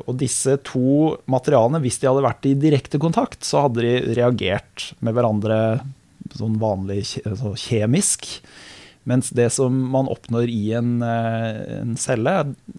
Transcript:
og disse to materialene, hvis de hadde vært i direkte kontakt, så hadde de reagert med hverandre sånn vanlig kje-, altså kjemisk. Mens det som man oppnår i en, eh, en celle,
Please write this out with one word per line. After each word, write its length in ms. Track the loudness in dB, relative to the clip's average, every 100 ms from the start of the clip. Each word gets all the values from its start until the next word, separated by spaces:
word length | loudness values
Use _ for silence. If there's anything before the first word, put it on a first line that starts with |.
og 140 | -6 -2
disse 380 | -2 0 0 0 0
to 480 | 0 2 4 2 0 -2
materialene, 540 | 0 4 4 4 2
hvis 160 | -2 0
de 80 | 2
hadde 160 | 2 2
vært 220 | 0 0
i 40 | 2
direkte 400 | 4 2 2 0
kontakt, 400 | 0 0 -2 -4
så 220 | -2 2
hadde 160 | 2 2
de 340 | 2 2 0 2
reagert 720 | 2 2 0 -2 -4 -14 -14 -6
med 160 | -2 2
hverandre 640 | 2 2 2 2 2 0 -4 -14 _ _ -16 -6
sånn 240 | -2 0
vanlig 460 | 0 -2 -2 -4 -6
kje-, 160 | -6 -6
altså 240 | -4 -6 -6
kjemisk. 720 | -2 0 2 2 0 -4 -8 -16 -18 -20 -20 -20 -20 _ -2
Mens 240 | -2 0
det 140 | 0 0
som 300 | 2 0 0 0
man 160 | 0 -2
oppnår 380 | -4 -4 -2 0
i 240 | 0 -2 -2
en, 220 | 0 -2
eh, 760 | -2 -2 -2 -2 -4 -6 -8 -8
en 160 | -6 -4
celle, 380 | -2 0 0 0 -2 -8 -16